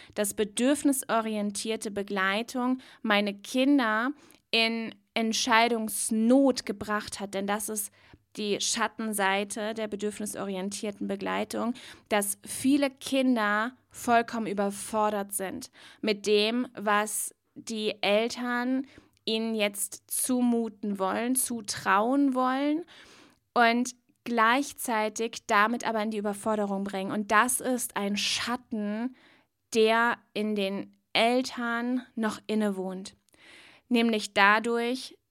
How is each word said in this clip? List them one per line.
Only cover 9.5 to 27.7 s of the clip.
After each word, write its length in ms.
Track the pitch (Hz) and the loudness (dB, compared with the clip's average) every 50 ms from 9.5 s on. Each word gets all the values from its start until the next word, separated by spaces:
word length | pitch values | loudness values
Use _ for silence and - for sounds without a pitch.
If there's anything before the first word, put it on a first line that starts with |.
| - 240 208 214 220 | -6 -6 -6 -6 -6
der 160 | 220 220 208 | -6 -6 -6
bedürfnisorientierten 1200 | 202 196 208 208 202 - 208 202 - - 196 202 196 185 185 202 202 - - 208 202 - 202 196 | -6 -4 -6 -6 -6 -6 -8 -8 -8 -6 -6 -6 -6 -4 -6 -6 -6 -6 -6 -8 -6 -6 -6 -6
Begleitung, 640 | 196 196 185 185 185 196 214 - - 214 214 233 254 - - - - - _ - | -4 -4 -4 -4 -4 -4 -4 -4 -4 -4 -4 -4 -4 -6 -10 -20 -20 -16 _ 0
dass 280 | 220 208 202 208 - - - | 0 0 0 0 -4 -8 -10
viele 460 | - - - - 262 285 277 285 269 | -12 -8 -2 0 2 2 2 2 0
Kinder 800 | 269 - - - 269 269 262 254 247 220 214 202 208 214 220 254 262 _ _ _ | -4 -6 -8 -2 0 2 2 4 2 2 2 0 0 0 -2 -2 -6 _ _ _
vollkommen 600 | - - - 254 240 233 233 233 - 233 220 170 | -18 -8 0 4 4 4 4 2 -4 -6 -4 -4
überfordert 840 | 202 202 202 202 202 - - - 226 214 214 214 214 202 196 202 - | -2 -2 -2 -2 -2 -6 -8 -4 0 0 2 2 0 -2 -4 -6 -6
sind 380 | - 190 180 - - - - _ - - - - _ - | -6 -6 -6 -8 -10 -12 -14 _ -20 -20 -20 -14 _ -2
mit 240 | 214 208 202 202 | -2 -2 0 2
dem, 420 | 202 214 208 208 220 233 247 247 - - | 4 4 4 4 4 0 -2 -4 -4 -8
was 600 | - 202 214 208 208 214 214 - - - - - _ _ _ - | -6 -2 2 2 2 2 0 -4 -6 -6 -8 -10 _ _ _ -20
die 400 | - - - 226 214 214 208 - 208 - | -16 -12 -8 -6 -4 -2 -4 -4 -2 0
Eltern 840 | 190 202 214 226 240 - 240 247 247 240 240 247 247 262 262 269 - - - - _ _ _ - | 2 2 2 2 0 -4 -4 -6 -4 -2 -2 -2 -2 -2 -2 -4 -6 -12 -20 -20 _ _ _ -6
ihnen 300 | - 220 220 226 226 226 | -4 -4 -2 -2 -2 -2
jetzt 560 | 220 202 208 208 - - - - - _ - | 0 0 -2 -2 -4 -8 -8 -8 -12 _ -8
zumuten 880 | - - - - 254 247 247 240 233 233 226 226 220 - - 208 202 196 | -6 -4 -2 0 0 2 2 2 2 2 0 -4 -6 -6 -4 -4 -2 -2
wollen, 380 | 190 185 196 214 233 247 254 | -2 -2 0 0 0 0 0
zutrauen 960 | 254 - - 240 233 208 - - - - 202 190 202 214 240 269 285 285 277 254 | -2 -2 -4 -4 -6 -6 -8 -8 -4 2 4 4 4 4 4 4 4 4 2 2
wollen 500 | 254 254 254 262 262 285 294 302 330 359 - - - - - - - - - _ _ _ _ - | 2 0 0 0 0 0 0 0 -2 -4 -8 -16 -20 -20 -20 -20 -20 -20 -20 _ _ _ _ 4
und 400 | 240 233 226 233 240 247 247 - _ _ _ _ _ - | 6 6 6 6 4 0 -2 -6 _ _ _ _ _ -8
gleichzeitig 1200 | 240 233 233 220 226 240 269 285 285 - - - - 226 214 214 214 214 - 226 233 233 - - | -2 2 4 4 4 4 4 0 -2 -6 -8 -6 -2 -2 0 -2 -2 -2 -4 -6 -6 -6 -8 -2
damit 400 | - 226 202 208 220 240 240 - | 2 4 4 4 4 2 -2 -4
aber 160 | - 226 220 208 | -2 -2 -2 -2
in 80 | 220 | -2
die 80 | 214 202 | -2 -4
Überforderung 640 | 202 214 202 202 - 226 214 208 202 202 196 196 196 | -4 -4 -4 -4 -2 -2 -2 0 -2 -2 -2 -4 -4
bringen. 300 | 196 196 196 190 196 - | -4 -4 -6 -4 -4 -4
Und 180 | 214 208 202 | -4 -2 2
das 300 | 220 208 233 247 - - | 4 4 4 4 2 -2
ist 360 | - 247 | -2 -2